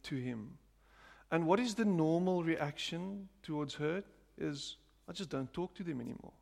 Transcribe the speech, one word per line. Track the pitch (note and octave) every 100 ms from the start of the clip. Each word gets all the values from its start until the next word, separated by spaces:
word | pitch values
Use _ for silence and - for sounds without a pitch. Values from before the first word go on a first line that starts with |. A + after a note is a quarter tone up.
to | - C#3
him. | B2+ A#2 G#2 - _ _ _ - - - -
And | E3 E3
what | G3
is | B3 G3+
the | G#3+
normal | F3 D#3 E3+ F#3 F3+
reaction | E3 E3 D3 - - E3+ F#3+ G3+ F#3+ _
towards | - D3+ C#3+ -
hurt | D3+ F3+ G3 - _ -
is, | D#3 C#3+ - - _ _ -
"I |
just | F3 F3+
don't | C3+ C3
talk | - F3+ -
to |
them | F3 C3
anymore. | A#2+ - - -